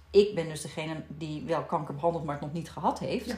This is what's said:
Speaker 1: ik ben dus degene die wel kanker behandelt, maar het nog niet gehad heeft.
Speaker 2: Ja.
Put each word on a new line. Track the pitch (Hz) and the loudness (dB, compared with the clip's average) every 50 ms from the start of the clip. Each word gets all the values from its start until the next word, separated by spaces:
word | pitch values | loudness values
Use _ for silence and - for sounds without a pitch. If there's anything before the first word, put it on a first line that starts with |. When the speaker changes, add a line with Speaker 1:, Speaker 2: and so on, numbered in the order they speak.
| - - | -2 6
Speaker 1:
ik | - 196 208 208 196 | 8 8 8 8 6
ben | 170 160 156 | 0 -2 -2
dus | 151 147 | -4 -6
degene | - 147 - 165 156 160 160 151 - | -8 -8 -6 -6 -4 -4 -4 -6 -8
die | - 147 156 160 151 151 147 - | -10 -10 -8 -6 -6 -6 -4 -2
wel | 156 165 147 143 | 0 0 0 0
kanker | - 180 156 151 - 143 | 0 -2 -2 -2 -2 -4
behandelt, | 139 160 170 165 165 156 | 0 0 0 0 0 -2
maar | 151 147 | -4 -4
het | 147 156 | -4 -4
nog | 147 156 | -6 -6
niet | 165 151 - | -6 -6 -8
gehad | - 147 165 240 - - | -6 0 2 2 2 2
heeft. | - - - 247 - | 0 -2 -2 -2 -2
Speaker 2:
Ja. | - - | -4 -8